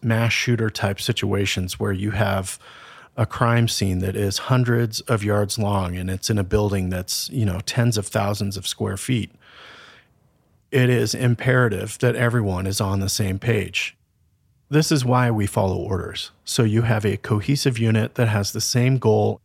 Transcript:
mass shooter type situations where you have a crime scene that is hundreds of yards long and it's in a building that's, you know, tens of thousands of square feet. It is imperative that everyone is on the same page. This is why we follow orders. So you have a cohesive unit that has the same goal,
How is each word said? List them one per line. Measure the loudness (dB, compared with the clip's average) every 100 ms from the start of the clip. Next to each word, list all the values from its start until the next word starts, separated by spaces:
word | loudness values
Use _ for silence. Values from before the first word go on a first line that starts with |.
mass | 0 2 2
shooter | 0 0 0 0
type | -2 -4 -2
situations | -4 -2 0 0 0 -2 -4 -4
where | -4
you | -2 -2
have | -2 0 0 -4 -10 -16 -20 -20 -20 -16 -4
a | -4
crime | 0 2 4 2
scene | 0 -2 0
that | -2 -2
is | -2 -2
hundreds | 0 2 4 2 0 -4
of | -2 -2 2
yards | 0 0 -2
long | 0 0 -2 -4
and | -4
it's | -4 -2
in | 0
a |
building | 2 2 2 0 -2
that's, | -4 -4 -6 -6
you | -2
know, | 0 -2 -4
tens | 0 2 2
of | -2
thousands | -2 0 -2 -4 -6
of | -8
square | -6 -4 -4
feet. | -2 -2 -4 _ -20 -20 -20 -20 -20 -20 _ _ _ _ _ _ -2
It | 2 4
is | 4 0
imperative | 0 0 2 2 4 2 0 -6 0
that | 0 2
everyone | 2 2 0 0 -2
is | -2
on | 0 0
the | 0
same | -2 -2 -2
page. | 0 0 0 -4 -6 -10 _ _ _ _ _ _ -2
This | 0 2
is | 2
why | 2 2 2
we | 2 0
follow | 0 0 -2
orders. | -2 -4 -4 -10 -12 _ -8
So | 0
you | 2 4
have | 2 2 2
a | -2
cohesive | 0 -2 0 0 0 2
unit | 2 2 0 0
that | 0
has | 2 -2
the | -4
same | -2 2 4 4
goal, | 4 4 2 -2